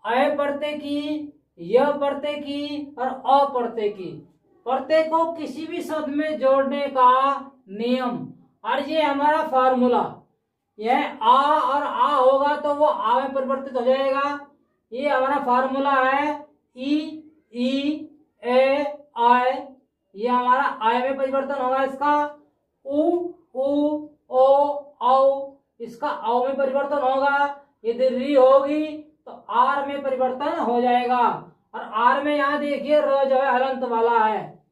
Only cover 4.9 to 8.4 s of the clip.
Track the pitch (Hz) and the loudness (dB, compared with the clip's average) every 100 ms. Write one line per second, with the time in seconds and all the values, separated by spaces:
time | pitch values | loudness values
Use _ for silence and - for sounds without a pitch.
4.9 | 311 320 320 330 330 294 - 320 349 - | 2 2 0 0 -4 -10 -10 -10 -10 -6
5.9 | 311 302 294 311 302 262 269 269 285 277 | -6 -4 -4 -4 0 2 2 2 -2 -4
6.9 | 269 254 262 277 269 - _ _ 202 233 | 4 4 6 2 -2 -8 _ _ -8 -2
7.9 | 254 247 160 151 - | -2 -2 -6 -10 -16